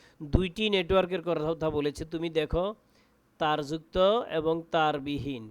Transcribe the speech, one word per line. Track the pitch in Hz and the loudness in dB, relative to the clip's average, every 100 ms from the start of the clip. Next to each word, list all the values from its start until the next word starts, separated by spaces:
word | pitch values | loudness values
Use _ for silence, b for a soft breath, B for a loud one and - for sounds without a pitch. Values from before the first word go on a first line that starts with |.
| b b | b b
দুইটি | 151 175 185 180 214 | 2 2 2 -2 0
নেটওয়ার্কের | 196 170 190 180 180 | 0 4 2 2 -2
কথা | 170 156 156 160 160 | -2 0 0 -2 -2
বলেছে। | 147 143 143 | 0 -2 -4
তুমি | 156 165 165 | -8 -6 -2
দেখো, | 156 151 160 196 220 _ _ _ _ _ _ | -2 0 0 -2 -6 _ _ _ _ _ _
তারযুক্ত | 156 151 143 160 - 185 190 233 - 165 | 0 0 -2 -8 -4 2 4 4 0 -2
এবং | 160 165 165 | 0 -2 0
তারবিহীন। | 165 156 147 139 143 139 127 110 | 2 2 0 -4 -6 -6 -8 -12